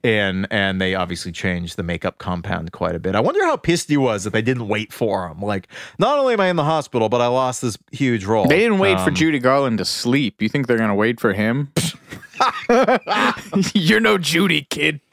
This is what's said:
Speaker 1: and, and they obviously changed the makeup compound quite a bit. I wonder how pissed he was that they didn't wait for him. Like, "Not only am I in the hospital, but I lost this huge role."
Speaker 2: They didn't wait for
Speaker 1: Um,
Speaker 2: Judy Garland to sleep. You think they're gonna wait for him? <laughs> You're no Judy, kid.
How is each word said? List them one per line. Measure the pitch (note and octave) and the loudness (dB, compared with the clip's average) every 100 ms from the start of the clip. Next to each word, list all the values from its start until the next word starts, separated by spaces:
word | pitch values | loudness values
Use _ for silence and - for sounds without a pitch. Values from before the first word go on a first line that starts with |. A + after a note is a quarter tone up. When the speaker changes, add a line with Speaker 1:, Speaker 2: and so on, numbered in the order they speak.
Speaker 1:
and, | B2 G#2+ G2 F#2 G2 | 2 0 0 -2 -2
and | G#2+ G2 F#2 | 0 0 0
they | F#2 F#2 | -2 -2
obviously | F2+ F2+ F#2 | -4 -6 -8
changed | E2 G2 F2 F2 - | -6 -4 -4 -6 -8
the | |
makeup | F2 E2+ F#2 _ | -6 -4 -6 _
compound | - F2+ F#2+ F2 E2 | -6 -6 -4 -6 -8
quite | - F2 E2+ | -6 -6 -4
a | |
bit. | F#2 G2+ | -2 0
I | |
wonder | D#3 F#4 F#4 | 0 0 0
how | D4 | 0
pissed | - E3 - | 0 -2 0
he | D3 | 0
was | C3 G#2 G2 | 2 0 -2
that | |
they | A2 | -2
didn't | A2+ B2+ G#2+ | 0 -2 -2
wait | G#2+ A2 | -4 -4
for | - A#2 F#2+ F2+ | -4 -2 -2 -4
him. | D#2 | -8
Like, | G2+ G2+ - - - - | -6 -6 -8 -20 -18 0
"Not | G#3 D4 | 2 2
only | C4+ | 2
am | A3+ | 2
I | F#3 | 2
in | F3 | 2
the | D3 | 0
hospital, | D#3+ C#3 B2 A2 | 0 -2 -2 0
but | A#2+ | 2
I | A#2+ | 2
lost | B2+ C3 B2 | 2 0 -2
this | B2 G2+ _ | -6 -6 _
huge | B2+ C3+ A#2 F#2 | -2 0 0 0
role." | A2+ F#2+ | 2 4
Speaker 2:
They | E3 | 4
didn't | A#3 C#3+ | 4 2
wait | F#3+ F#3 | 2 2
for | - | 0
Speaker 1:
Um, | - | 2
Speaker 2:
Judy | D#3+ D3 | 2 4
Garland | B2+ C#3 C3+ A2 | 4 4 2 0
to | F#2 | -2
sleep. | - A#2+ C3+ A#2+ - | -4 0 2 0 -2
You | A2 | -2
think | C#3+ B2+ | -2 0
they're | A#2 | 2
gonna | A2 G2+ | 2 2
wait | A2 A#2 | 0 2
for | A2+ | 0
him? | F#2+ G#2+ B2+ C#3 - | 2 0 0 -2 -4
<laughs> | - - - - - - B3 - - A#3+ - B3 - G#3 G#3 A3 - G3 F#3 | -4 -6 -18 -18 -18 -2 -2 -2 2 4 4 2 0 0 0 -2 -4 -2 0
You're | G#3 E3 G#3+ | 2 4 4
no | A3 G3+ | 4 2
Judy, | C#3+ D#3+ G3 D3+ C#3 | 0 0 2 0 -4
kid. | - D3+ D3+ _ | -2 -2 -2 _